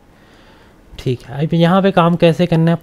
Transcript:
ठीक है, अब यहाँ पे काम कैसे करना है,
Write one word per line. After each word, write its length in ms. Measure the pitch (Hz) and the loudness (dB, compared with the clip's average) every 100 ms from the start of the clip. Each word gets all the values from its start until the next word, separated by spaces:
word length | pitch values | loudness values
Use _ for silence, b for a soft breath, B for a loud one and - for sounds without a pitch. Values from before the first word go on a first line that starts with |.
| _ b b b b b b b _ - | _ b b b b b b b _ -12
ठीक 220 | 135 120 | -8 -8
है, 260 | - 135 156 | -10 -8 -4
अब 60 | |
यहाँ 280 | 170 170 190 | 0 2 2
पे 100 | 196 | 2
काम 240 | 185 170 175 | 2 0 2
कैसे 300 | 170 160 175 | 0 2 0
करना 260 | 165 165 | 0 0
है, 60 | 165 | -2